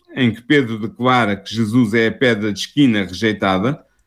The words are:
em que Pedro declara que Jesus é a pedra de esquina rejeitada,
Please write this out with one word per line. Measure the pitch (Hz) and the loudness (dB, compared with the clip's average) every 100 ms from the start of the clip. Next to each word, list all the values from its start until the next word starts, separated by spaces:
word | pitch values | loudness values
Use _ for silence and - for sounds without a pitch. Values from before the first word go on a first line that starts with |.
| _ 269 | _ -2
em | 120 | -2
que | 110 | -2
Pedro | - 147 117 110 | 0 2 0 -4
declara | 104 - 123 127 107 101 | -8 -2 0 2 0 -4
que | - | -6
Jesus | 110 107 123 110 | -4 0 2 2
é | 117 110 | 2 0
a | |
pedra | - 127 107 107 | 2 0 0 -2
de | 98 | -6
esquina | - 147 135 104 | -4 2 2 2
rejeitada, | 90 87 110 104 98 92 117 147 _ _ | -2 -2 -2 0 0 0 -2 -4 _ _